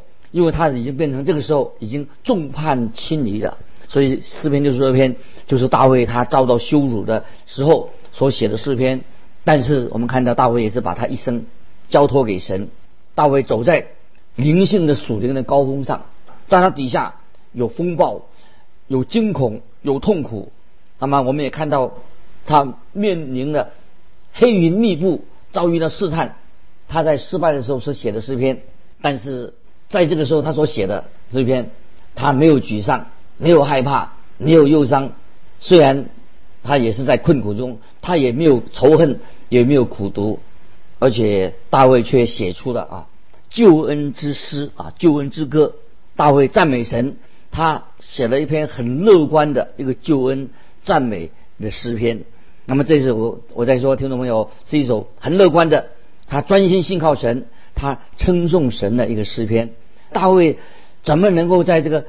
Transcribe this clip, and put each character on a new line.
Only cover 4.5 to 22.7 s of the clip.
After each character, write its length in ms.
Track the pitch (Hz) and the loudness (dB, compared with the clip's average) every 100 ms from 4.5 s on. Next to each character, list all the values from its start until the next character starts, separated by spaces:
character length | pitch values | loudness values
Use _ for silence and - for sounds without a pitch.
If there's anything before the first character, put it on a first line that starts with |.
| 143 | 0
六 100 | 143 | 2
十 120 | 127 | 2
二 80 | 135 | 2
篇 240 | 127 131 120 - - - | 4 4 0 -8 -10 -2
就 100 | 135 | 0
是 80 | 127 | 2
大 200 | 120 131 | 4 6
卫 200 | 131 117 | 6 4
他 180 | 120 | 0
遭 220 | 120 143 127 | 2 2 4
到 120 | 120 | 2
羞 200 | - 147 | 2 2
辱 240 | 139 113 | 2 -2
的 200 | 92 110 - - - | -2 -4 -4 -12 -12
时 180 | - | -2
候 260 | 139 151 - - - | 4 4 2 -10 -10
所 180 | - 135 | 0 0
写 160 | 117 110 | 2 0
的 80 | 110 | -2
诗 200 | 139 127 | -2 0
篇。 260 | 131 131 - - - - | 0 0 -6 -12 -12 -6
但 200 | - 156 | 2 2
是 260 | 120 143 120 | 4 0 0
我 60 | 110 | -2
们 80 | 120 | -2
看 180 | 131 | 0
到 100 | 123 | 2
大 140 | 120 127 | 4 2
卫 140 | 120 | 2
也 80 | 110 | 0
是 100 | 110 | -2
把 140 | 107 | -4
他 120 | 95 120 | -2 -4
一 100 | 131 | -4
生 300 | - 120 110 - - - - | -4 -4 -6 -10 -12 -12 0
交 180 | 151 143 | 4 4
托 160 | 135 | 4
给 160 | 117 92 | 0 -2
神。 300 | - 95 101 - - - - - | -4 -6 -6 -10 -14 -16 -8 0
大 100 | 151 | 2
卫 160 | 139 | 2
走 220 | 131 113 | 2 0
在 240 | 120 156 - - - - - - | 2 2 0 -12 -14 -14 -10 -2
灵 280 | 139 165 | 2 4
性 220 | 190 208 160 | 4 4 2
的 80 | |
属 240 | 135 - 110 | 0 -2 -2
灵 160 | 117 | -2
的 80 | 135 | -2
高 220 | 131 139 | 0 2
峰 180 | 135 139 | 2 -2
上， 240 | 131 - - - - - - | -4 -6 -8 -12 -12 -10 2
在 120 | 185 | 4
他 100 | 277 | 4
底 180 | 143 131 | 2 -2
下 280 | 156 120 - - - - | -2 -4 -8 -16 -16 -10
有 140 | 120 117 | -4 -4
风 300 | - 175 160 | -2 -2 0
暴， 300 | 139 101 - - - - - - - | 0 -2 -10 -14 -14 -14 -14 -14 -4
有 160 | 131 | -2
惊 300 | 127 233 220 | 0 0 0
恐， 300 | 165 127 107 - - | 0 -2 -2 -12 -8
有 160 | - 139 | -4 -2
痛 240 | 170 214 | 0 0
苦。 300 | 104 110 - - - - - - | -2 -8 -10 -14 -16 -16 -16 -6
那 80 | 135 | 0
么 140 | 139 | 2
我 100 | 127 | 2
们 120 | 143 | 0
也 60 | 139 | -2
看 180 | 147 151 | -4 -2
到 260 | 143 127 - - - - - | 0 -2 -4 -10 -10 -10 -8
他 300 | - 147 139 | 2 2 2